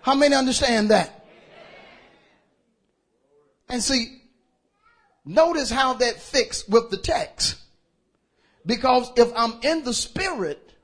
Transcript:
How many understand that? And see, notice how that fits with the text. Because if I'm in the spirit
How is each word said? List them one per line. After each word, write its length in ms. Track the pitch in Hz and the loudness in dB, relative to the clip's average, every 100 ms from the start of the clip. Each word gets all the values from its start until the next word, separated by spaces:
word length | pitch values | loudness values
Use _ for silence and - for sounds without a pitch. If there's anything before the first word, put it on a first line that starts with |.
How 140 | - | 0
many 200 | 277 294 | 4 4
understand 560 | 277 262 254 269 226 208 | 4 0 0 0 0 4
that? 360 | 214 - - - - - - - - - - _ _ _ _ _ _ _ _ _ _ _ _ _ _ _ _ _ | 2 2 -10 -20 -20 -20 -20 -20 -20 -20 -20 _ _ _ _ _ _ _ _ _ _ _ _ _ _ _ _ _
And 140 | 247 | -6
see, 400 | - 262 226 - _ _ _ _ _ _ _ _ _ _ - | -2 -2 -4 -12 _ _ _ _ _ _ _ _ _ _ -2
notice 420 | 196 330 330 262 | 2 2 2 -4
how 240 | 240 262 | -2 -2
that 240 | 247 240 220 | 0 -2 -4
fits 500 | - 285 226 - - | -4 -2 -2 -6 2
with 240 | 220 226 | 2 2
the 60 | 196 | -8
text. 600 | - - - - - - - _ _ _ _ _ _ _ _ _ | -4 -4 -4 -6 -6 -6 -18 _ _ _ _ _ _ _ _ _
Because 480 | 160 240 262 254 247 240 | -6 -2 2 2 0 2
if 140 | 233 226 | 2 2
I'm 240 | 233 226 | -2 -2
in 240 | 277 320 | -2 -2
the 80 | 254 | -2
spirit 800 | 233 - - 381 302 185 147 - _ | -6 -6 -6 -6 -4 -6 -8 -16 _